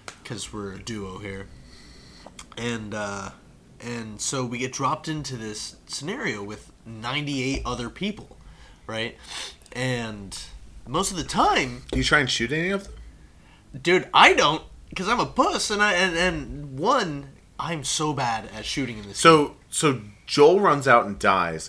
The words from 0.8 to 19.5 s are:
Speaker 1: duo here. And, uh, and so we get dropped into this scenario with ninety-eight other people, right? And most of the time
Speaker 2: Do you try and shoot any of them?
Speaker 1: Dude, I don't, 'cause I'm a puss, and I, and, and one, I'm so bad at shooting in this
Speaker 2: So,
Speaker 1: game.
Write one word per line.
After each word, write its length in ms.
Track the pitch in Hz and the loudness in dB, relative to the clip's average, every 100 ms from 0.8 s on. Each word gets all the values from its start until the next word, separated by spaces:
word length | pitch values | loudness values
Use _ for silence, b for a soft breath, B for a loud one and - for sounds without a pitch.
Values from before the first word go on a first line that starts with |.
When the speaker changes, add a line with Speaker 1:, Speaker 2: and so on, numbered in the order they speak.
Speaker 1:
duo 360 | 98 110 98 92 | -10 -8 -8 -10
here. 280 | 101 98 98 b b b b b b b b - - - | -10 -10 -12 b b b b b b b b -20 -18 -10
And, 380 | 117 117 107 | -6 -6 -8
uh, 360 | 107 101 98 95 - - - - - | -8 -8 -8 -10 -14 -20 -20 -20 -16
and 400 | 117 120 110 104 | -12 -10 -10 -10
so 240 | - 139 | -6 -4
we 140 | 127 120 | -4 -4
get 140 | 127 | -6
dropped 360 | 127 135 127 - | -4 -2 -2 -4
into 280 | 156 139 127 | -8 -8 -10
this 400 | 110 104 - - - | -10 -10 -12 -16 -14
scenario 560 | - 143 240 208 107 | -10 -8 -6 -6 -6
with 280 | 101 107 - - - | -8 -12 -16 -20 -18
ninety-eight 760 | 113 117 139 147 139 127 135 | -10 -6 -4 -4 -2 -2 -4
other 240 | 123 120 120 | -4 -6 -6
people, 480 | - 196 202 - - b b b b - | -6 -6 -6 -12 -20 b b b b -10
right? 300 | 110 113 - B B B B - | -6 -6 -8 B B B B -14
And 640 | 120 127 123 113 104 98 - - - - - - | -6 -2 -2 -6 -10 -12 -14 -14 -18 -20 -18 -6
most 240 | 143 190 | -2 -2
of 60 | 185 | -4
the 80 | |
time 580 | 131 190 339 349 131 123 - | -2 2 4 4 0 -4 -4
Speaker 2:
Do 60 | - | -2
you 60 | |
try 160 | 131 151 | 4 4
and 100 | 131 | 4
shoot 220 | - 117 | 0 0
any 180 | 151 175 | 0 -2
of 140 | 196 | -2
them? 80 | 202 - b b b b b b - 135 | -6 -16 b b b b b b -18 -4
Speaker 1:
Dude, 280 | 175 180 - | 2 2 4
I 220 | - 240 | 8 8
don't, 280 | 349 160 156 - - - | 8 4 2 -6 -18 -12
'cause 140 | - 190 | -6 0
I'm 120 | 233 | 0
a 60 | 156 | 2
puss, 440 | - 320 330 - | 2 2 0 -2
and 120 | 208 | 2
I, 120 | 208 | 4
and, 220 | 180 185 165 | 4 2 2
and 600 | 185 160 135 135 147 131 | 2 0 -6 -10 -10 -2
one, 520 | 185 269 190 143 139 - - - | 2 2 2 -4 -10 -18 -16 -10
I'm 260 | 151 165 | -6 -6
so 280 | 131 - 156 | -4 -2 -2
bad 360 | 139 123 117 110 | 0 -2 -2 -6
at 100 | 110 - | -12 -8
shooting 320 | - 131 110 | -4 -4 -6
in 100 | 101 | -10
this 100 | 98 | 4
Speaker 2:
So, 280 | 165 160 | 8 8
Speaker 1:
game. 80 | 143 | 6